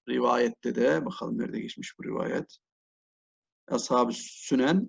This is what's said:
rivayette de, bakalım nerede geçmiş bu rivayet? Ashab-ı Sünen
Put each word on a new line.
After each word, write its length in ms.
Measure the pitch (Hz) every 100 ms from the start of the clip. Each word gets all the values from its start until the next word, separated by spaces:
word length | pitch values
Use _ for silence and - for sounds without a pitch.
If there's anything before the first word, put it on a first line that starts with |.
| -
rivayette 680 | 127 120 123 120 117 120
de, 300 | 117 123 156
bakalım 340 | 151 - - 113
nerede 220 | 113 113
geçmiş 380 | - - - -
bu 60 |
rivayet? 520 | - - - - - - _ _ _ _ _ _ _ _ _ _ -
Ashab-ı 440 | 123 - 127 117
Sünen 720 | 113 - - - 131 131 185